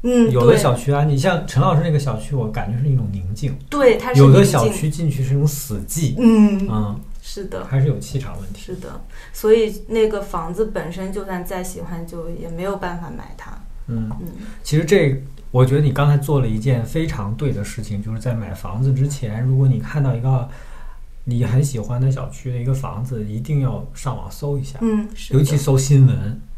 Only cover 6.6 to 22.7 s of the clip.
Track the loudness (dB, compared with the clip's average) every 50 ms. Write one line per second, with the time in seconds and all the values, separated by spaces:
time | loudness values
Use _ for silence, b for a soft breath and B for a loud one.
6.6 | -2 -2 -2 -2 -2 -2 -6 -10 -10 -12 -12 -12 -12 -12 -12 -12 -10 -10 -10 -10
7.6 | -6 -2 0 2 2 2 0 -2 -6 -6 -8 -8 -6 -8 -10 -10 -10 -10 -12 -12
8.6 | -12 -12 -12 -12 -12 -12 -12 -14 -14 B B B B B B -2 4 6 6 6
9.6 | 6 0 -2 -8 -8 -4 0 2 2 2 0 -4 -6 -6 -6 -6 -6 -6 -2 -2
10.6 | -2 -2 -2 -6 -6 -6 -8 -8 -8 -6 -6 -8 -6 -6 -8 -8 -6 -6 -8 -8
11.6 | -8 -8 -10 -10 -10 -8 -8 -10 -10 -10 -10 -10 -8 -8 -8 -8 -8 -10 -8 -6
12.6 | -4 -6 -6 -6 -6 -8 -8 -8 -10 -10 -12 -12 -12 -14 -16 -16 -14 -14 -14 -14
13.6 | -14 -14 -14 -12 -8 -6 -6 -6 -4 -6 -6 -8 -10 -12 -12 B B B B B
14.6 | -6 0 0 0 2 4 4 4 4 2 0 -2 -6 -12 -14 -14 -12 -2 4 4
15.6 | 4 4 4 2 2 2 2 2 4 4 4 2 2 0 0 0 0 0 -2 -2
16.6 | 0 0 0 0 -2 -2 -2 -2 -2 -2 -4 -4 -4 -6 -4 -2 -2 -2 -2 -2
17.6 | -6 -6 -8 -8 -8 -6 -6 -6 -4 -6 -6 -4 -4 -4 -4 -4 -4 -8 -10 -10
18.6 | -8 -6 -4 0 0 0 2 2 0 -2 -2 -4 -6 -6 -4 -2 0 2 2 4
19.6 | 4 4 2 2 -2 -4 -2 0 0 0 0 0 0 0 0 0 0 B B B
20.6 | B B B B B B B B B -16 -14 -12 -6 -4 -2 -2 0 2 2 2
21.6 | 2 0 -2 -6 -6 -4 -2 0 0 0 0 -2 -6 -10 -12 -10 -10 -8 -6 -4
22.6 | -2 -2